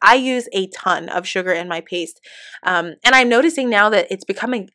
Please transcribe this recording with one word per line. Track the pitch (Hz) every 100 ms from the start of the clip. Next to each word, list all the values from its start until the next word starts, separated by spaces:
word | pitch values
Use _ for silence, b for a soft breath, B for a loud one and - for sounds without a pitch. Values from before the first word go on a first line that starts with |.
I | 202 262
use | 262 254 233
a | 196 185
ton | - 185 165 165
of | 180 185
sugar | 190 185
in | 170 175
my | 170
paste. | 170 180 165 - B B B B
Um, | - 175 170 -
and | 240
I'm | 262 240
noticing | 233 320 302 247
now | 208 214
that | 208 -
it's | 190
becoming | - 196 233 240 190